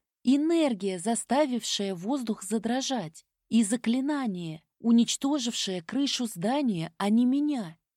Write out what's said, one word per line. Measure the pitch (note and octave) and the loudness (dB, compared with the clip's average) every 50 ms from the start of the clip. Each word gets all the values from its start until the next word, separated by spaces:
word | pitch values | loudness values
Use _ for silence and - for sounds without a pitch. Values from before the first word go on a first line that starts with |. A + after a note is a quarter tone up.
| _ _ _ _ - | _ _ _ _ 2
энергия, | A#3 C4 C#4+ D4 D#4+ E4+ E4 D#4+ C#4 A#3+ F#3 G3 G3 F#3 F3+ | 2 4 4 4 4 4 4 4 2 0 0 -2 -4 -4 -4
заставившая | E3 A3 A#3 A3 - - A3+ C#4 D#4 C4+ B3 A#3 - - - - G3+ G3 F#3+ | -2 -2 -2 -2 -2 0 2 2 2 2 0 -2 -2 -2 -4 -2 -2 -4 -4
воздух | E3+ F3 G#3 C#4 C#4+ B3 A3 G#3+ - - | -4 -4 -4 -4 -2 -2 -4 -6 -6 -4
задрожать, | - G#3+ A3+ F#3+ A3 A#3+ C4 C4 - C4+ A#3+ F3 D#3 - - - _ _ _ _ - | -4 -4 -2 -2 -2 -2 -2 -2 -2 -2 -4 -4 -6 -10 -16 -20 _ _ _ _ 0
и | G#3+ A3+ A#3 | 2 2 4
заклинание, | F#3+ A#3 A#3+ - A3+ A#3 C4 C4 C#4 D4+ C#4+ C4+ A3+ F#3+ F3+ F3 D#3+ D#3 D#3+ _ _ _ _ | 4 0 0 0 0 0 0 0 0 -2 -2 -2 -4 -4 -4 -6 -8 -8 -10 _ _ _ _
уничтожившее | - A3+ A#3 A#3 A#3 - - - - C#4 D4 D4+ A#3 A#3+ A3+ - - - F#3 F3+ | 2 4 6 6 6 4 0 -2 -2 0 0 0 -2 -2 -4 -4 -4 -4 -4 -6
крышу | E3 - - C4+ C#4+ C4 - - B3+ A3 | -6 -4 -2 -2 -2 0 -2 -2 -4 -6
здания, | - F3 E3 G#3 C4 D4 D4 B3 G3+ E3 D#3+ - - - | -4 -4 -2 -2 0 0 0 0 0 -2 -4 -6 -6 -4
а | F#3+ G3+ | 0 2
не | G#3+ A#3 B3 | 4 4 4
меня. | B3 C4 C#4+ D4 D4 D4 B3 G#3 D#3+ D#3+ _ _ _ _ | 4 2 2 0 0 -2 -2 -6 -8 -12 _ _ _ _